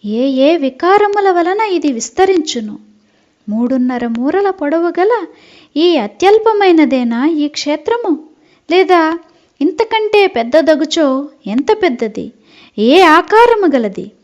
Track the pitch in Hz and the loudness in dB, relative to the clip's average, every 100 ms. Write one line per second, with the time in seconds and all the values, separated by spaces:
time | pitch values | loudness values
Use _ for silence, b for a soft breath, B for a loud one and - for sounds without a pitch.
0 | 208 220 269 262 277 339 269 254 349 403 | -6 -4 -2 2 2 2 -2 -2 0 2
1 | 415 403 392 349 339 403 440 349 294 233 | 2 0 0 0 0 -2 -2 -2 -2 -4
2 | - - 381 370 - 240 214 208 _ _ | -8 -2 0 0 -2 -8 -8 -14 _ _
3 | _ _ _ _ - 214 240 262 247 247 | _ _ _ _ -8 -4 -2 0 -2 -2
4 | 240 233 262 359 403 381 294 320 339 339 | -4 -4 -2 0 -2 -2 -2 -2 -2 0
5 | 381 466 330 b b b b 277 349 330 | 0 0 -4 b b b b 0 2 2
6 | 208 - 370 427 440 415 392 330 285 262 | -2 0 2 4 2 2 4 4 2 0
7 | 240 233 285 320 294 294 294 302 302 466 | -2 -2 -2 -2 -4 -6 -6 -6 -4 -4
8 | 440 302 - _ b b _ 349 381 359 | -2 -4 -6 _ b b _ 0 2 2
9 | 320 330 _ b b _ 285 - 453 453 | 2 -4 _ b b _ -4 -2 -4 -2
10 | 427 415 392 381 233 302 311 311 311 330 | 0 2 2 0 0 0 2 0 0 0
11 | 294 262 285 _ - 220 294 427 370 240 | 0 -2 -6 _ -8 -6 -2 0 0 -2
12 | 220 208 175 _ b b b - 220 294 | -6 -8 -12 _ b b b -2 2 4
13 | 349 311 339 427 480 453 370 269 214 190 | 6 4 4 4 4 4 2 0 -2 -6
14 | 202 _ | -14 _